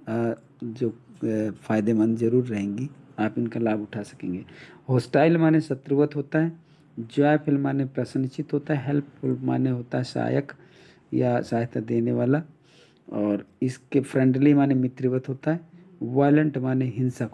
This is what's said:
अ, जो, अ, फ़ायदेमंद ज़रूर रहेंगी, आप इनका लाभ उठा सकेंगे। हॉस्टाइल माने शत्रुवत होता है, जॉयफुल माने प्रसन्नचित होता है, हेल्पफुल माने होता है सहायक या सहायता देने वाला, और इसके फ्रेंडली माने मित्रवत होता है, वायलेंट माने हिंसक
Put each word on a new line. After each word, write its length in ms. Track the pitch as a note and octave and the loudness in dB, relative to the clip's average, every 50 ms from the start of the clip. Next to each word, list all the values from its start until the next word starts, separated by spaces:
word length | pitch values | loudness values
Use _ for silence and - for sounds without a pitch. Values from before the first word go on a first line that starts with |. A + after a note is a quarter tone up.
| - - | -10 -6
अ, 320 | A2 A#2 A#2 A#2 - - - _ _ _ - | -4 -2 -2 -2 -4 -6 -10 _ _ _ -12
जो, 260 | A#2+ A2+ A2+ B2 A2+ | -10 -6 -4 -4 -4
अ, 600 | A2 - - - - - - A2+ A2 A2 G#2+ G#2+ | -4 -6 -12 -20 -12 -8 -4 -2 -2 -2 -2 -4
फ़ायदेमंद 680 | F#2+ - - - A2+ A2 G#2 A2 A#2 A2 G#2+ A2+ A2+ A2+ | -6 -8 -4 -2 0 0 2 2 2 4 4 2 2 2
ज़रूर 260 | A#2 A2+ A#2+ B2+ B2 | 0 2 2 2 0
रहेंगी, 460 | B2 A2 G2+ G2 G2+ G2+ A2 C3 - - - - - - - | 0 -2 -4 -4 -4 -4 -6 -6 -8 -10 -14 -20 -12 -6 -4
आप 200 | G#2+ A2 - B2 | -4 -2 -2 -2
इनका 220 | A#2+ A#2 - A#2 | -4 -4 -2 -2
लाभ 200 | A#2 A2+ G#2+ G#2+ | -2 0 0 -2
उठा 220 | G#2 - - A2 G2+ | -4 -8 -10 -10 -10
सकेंगे। 420 | - - - - F#2 F2+ F#2 - - - - - - - - - - | -12 -12 -12 -8 -8 -8 -8 -10 -12 -18 -20 -20 -20 -20 -14 -4 0
हॉस्टाइल 480 | C3 B2+ A#2+ - - D3 D3 E3 E3+ | 0 0 0 2 4 4 6 6 6
माने 240 | E3 E3 D#3+ D#3 D#3+ | 4 4 4 4 2
शत्रुवत 560 | D#3 - C#3 C3+ - - C#3+ C#3 D3 D3 - | 2 0 -4 -8 -4 0 2 2 2 2 0
होता 220 | D3 C3+ - - D#3 | -4 -6 -2 0 0
है, 140 | D#3+ E3 E3 - _ _ _ _ _ _ _ - | 0 0 -2 -8 _ _ _ _ _ _ _ -14
जॉयफुल 600 | A2+ A2+ - - C#3+ D3 D3+ D3+ D3 D3+ C#3+ C#3 | -14 -4 0 2 4 4 4 2 2 0 0 0
माने 260 | C#3 C#3 C#3 C#3 C#3 | 0 0 -2 -2 -4
प्रसन्नचित 680 | C3 - - B2 - - C3+ C3 B2+ - - D3+ - - | -4 -4 -6 -6 -4 -2 -2 -4 -4 -4 -8 -6 -4 -4
होता 220 | D3 C#3+ - D#3 | -4 -2 -2 -4
है, 120 | C#3 B2+ | -2 -2
हेल्पफुल 520 | C#3 C#3+ D3 C#3+ - - - - C3 B2+ B2+ | -2 -2 -2 -2 -4 -8 -6 -4 -4 -4 -2
माने 300 | C3 B2+ B2+ B2 C3 C3 | -2 -2 0 0 0 0
होता 280 | B2+ A#2+ A#2+ B2 - B2+ | 0 -2 -4 -6 -4 -4
है 60 | B2+ | -4
सहायक 480 | - - C3 A#2 A#2+ B2+ C#3 C#3 C#3 - - - - - - - - - _ _ _ - | -4 -4 -4 -2 0 0 -2 -2 -4 -10 -20 -20 -20 -20 -20 -20 -20 -20 _ _ _ -2
या 260 | B2+ B2+ B2 A#2+ B2 | 0 0 0 0 -2
सहायता 400 | - - - A2+ A#2 B2 - A#2+ | -2 -2 -4 -4 -4 -4 -6 -6
देने 320 | A2 A#2 A#2+ A#2 A#2 B2 A#2+ | -4 -2 -2 -2 0 0 -2
वाला, 300 | A#2+ A#2+ B2 C3+ D3+ E3 - - _ _ _ _ _ _ _ _ _ _ - - | 0 0 0 0 0 -2 -6 -14 _ _ _ _ _ _ _ _ _ _ -10 -6
और 340 | G#2+ G#2 G#2 G#2 G2+ - - _ _ - | -2 -2 0 -2 -2 -4 -10 _ _ -4
इसके 380 | B2+ B2+ - _ _ - C#3+ | -4 -4 -6 _ _ 0 0
फ्रेंडली 540 | C#3 - - C3+ C3 C3 B2+ C3 C#3 D3 D3 | 0 0 0 2 4 4 4 4 4 4 6
माने 200 | C#3+ C#3 C#3 C3+ | 6 4 4 2
मित्रवत 540 | B2+ B2+ B2 - - C3 B2+ B2+ B2+ B2+ - | 2 0 -2 -2 -2 -2 -2 0 -2 -2 -6
होता 240 | C3 C3 - D3+ D#3+ | -8 -6 -4 -4 -4
है, 80 | F3 E3+ - - - - - - - - | -4 -6 -12 -20 -20 -20 -20 -14 -10 -8
वायलेंट 560 | A#2 B2+ C3+ C#3 C#3+ D3 D3+ D#3 D3+ C#3 C3+ | -2 0 2 4 6 6 4 4 2 0 -2
माने 260 | B2+ C3 C3 C3 C3 | -2 0 0 0 -2
हिंसक 460 | B2+ G#2 A2 B2+ B2+ B2 - A#2+ A2 | -2 -2 -2 -2 -2 -2 -4 -6 -8